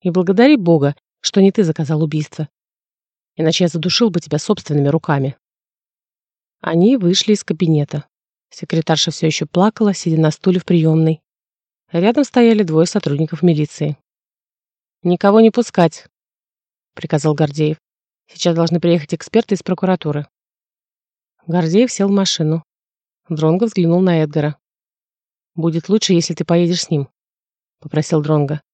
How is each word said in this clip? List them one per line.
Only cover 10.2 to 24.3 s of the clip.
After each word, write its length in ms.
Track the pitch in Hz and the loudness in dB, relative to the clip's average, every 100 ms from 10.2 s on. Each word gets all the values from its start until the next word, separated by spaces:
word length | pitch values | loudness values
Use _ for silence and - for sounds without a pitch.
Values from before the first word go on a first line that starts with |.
на 100 | 156 | 0
стуле 300 | - - 180 | 0 -2 -2
в 40 | |
приемной. 580 | - 175 160 160 160 160 _ _ _ _ _ _ _ | 0 2 2 2 2 -2 _ _ _ _ _ _ _
Рядом 340 | 170 190 240 | -2 0 0
стояли 380 | 277 - 233 214 | 0 2 4 4
двое 240 | 190 156 175 | 2 2 2
сотрудников 560 | 214 160 143 156 156 | 0 -4 -2 -4 0
милиции. 540 | 175 151 151 - 147 147 _ _ _ _ _ _ _ _ _ _ | 0 2 -2 -4 -6 -6 _ _ _ _ _ _ _ _ _ _
«Никого 380 | 175 175 202 214 | -2 2 4 6
не 100 | 226 | 4
пускать», — 580 | 226 240 - 170 - - _ _ _ _ _ _ _ _ | 4 -2 2 0 0 -20 _ _ _ _ _ _ _ _
приказал 400 | - 156 156 151 | -16 -4 -2 -2
Гордеев. 440 | 151 156 143 151 156 _ _ _ _ _ | 0 -2 0 -4 -4 _ _ _ _ _
«Сейчас 280 | - 175 | -6 -2
должны 260 | 165 170 170 | 0 0 0
приехать 340 | 170 170 147 | 0 0 -2
эксперты 400 | 165 - 220 - | -10 -2 -2 0
из 80 | 196 | -4
прокуратуры». 640 | - 185 185 185 156 147 143 _ _ _ _ _ _ _ _ _ _ _ - | -4 -4 -2 -2 -4 -6 -8 _ _ _ _ _ _ _ _ _ _ _ -4
Гордеев 460 | 170 165 185 247 | -2 0 2 0
сел 160 | - 202 | 0 0
в 40 | |
машину. 500 | 196 190 - 156 160 - _ _ _ _ _ _ | 0 0 -2 -2 -2 -6 _ _ _ _ _ _
Дронго 360 | 156 156 175 | -2 0 0
взглянул 360 | 226 202 165 175 | 0 0 0 2
на 220 | 185 170 | 2 0
Эдгара. 360 | 156 | 0